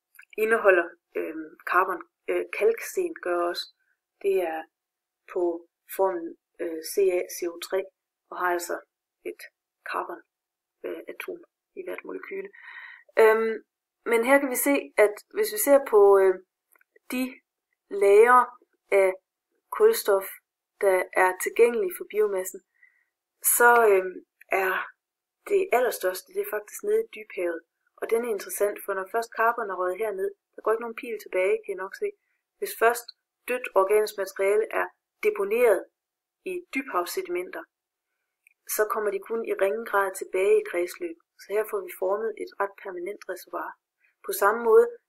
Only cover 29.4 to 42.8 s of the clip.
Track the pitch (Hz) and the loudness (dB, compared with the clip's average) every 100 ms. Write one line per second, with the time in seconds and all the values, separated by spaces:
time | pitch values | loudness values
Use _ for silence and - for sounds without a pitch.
29.4 | 226 233 208 180 185 185 220 190 196 - | 0 0 -6 -4 -4 -4 -6 -4 -6 -8
30.4 | _ - - 226 233 226 247 214 - 185 | _ -8 -4 -2 -4 -12 -12 -12 -6 -2
31.4 | 190 220 - 185 190 - 202 - _ _ | 0 -2 -6 -10 -12 -8 -8 -10 _ _
32.4 | _ _ 196 - 226 233 - _ _ _ | _ _ -12 0 2 2 -6 _ _ _
33.4 | - 247 - 190 190 214 214 - 190 - | -8 -8 -2 0 4 2 2 -4 -8 -2
34.4 | 196 214 - 185 180 - _ _ 214 208 | 0 2 0 -4 -4 -8 _ _ -4 -2
35.4 | 196 226 240 180 - _ _ _ _ _ | -2 2 4 2 -2 _ _ _ _ _
36.4 | - 180 175 269 277 185 175 - 185 175 | -10 -10 -8 -10 -6 -6 -4 -8 -6 -8
37.4 | 185 165 - _ _ _ _ _ _ _ | -8 -12 -16 _ _ _ _ _ _ _
38.4 | _ _ - - 214 220 208 196 - 226 | _ _ -10 -4 -2 -2 -2 -4 -6 -6
39.4 | 226 202 196 220 233 202 196 190 - 185 | -4 -2 -2 -2 -2 -2 -2 -4 -6 -2
40.4 | 196 214 208 175 175 - 175 165 _ _ | 2 2 2 -4 -6 -6 -12 -12 _ _
41.4 | - 202 214 208 185 - 185 202 226 208 | -6 -4 -4 -6 -10 -6 -4 -2 -4 -8
42.4 | 180 - 202 - | -12 -6 -8 -8